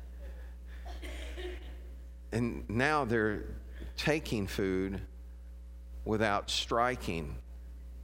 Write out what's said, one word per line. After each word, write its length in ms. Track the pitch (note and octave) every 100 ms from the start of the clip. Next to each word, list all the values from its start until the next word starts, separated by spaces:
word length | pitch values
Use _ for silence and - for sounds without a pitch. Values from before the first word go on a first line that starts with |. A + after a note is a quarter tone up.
| - - - - - - - - - - - - - - F4+ - - - - - - - -
And 360 | A2 A#2+ C2+ A#1+
now 360 | G#2+ C#3+ D3+
they're 400 | A#2+ A#2 G#2+ G#2 - - - - - -
taking 500 | D#3+ D#3 - A#2+ F#2+
food 540 | - G2 F#2 F#2+ F#2+ - - - - - - - - - -
without 460 | - G#2+ A2 G2+ -
striking. 840 | - - A#2 B2 B2+ - E2 D2 - - - - - - -